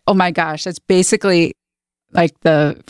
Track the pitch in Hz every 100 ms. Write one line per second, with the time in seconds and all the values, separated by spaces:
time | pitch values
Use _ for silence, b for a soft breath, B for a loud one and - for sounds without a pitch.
0 | - 196 180 175 165 156 190 170 - 185
1 | 185 220 196 175 165 - _ _ _ _
2 | _ - 165 _ 160 151 147 - -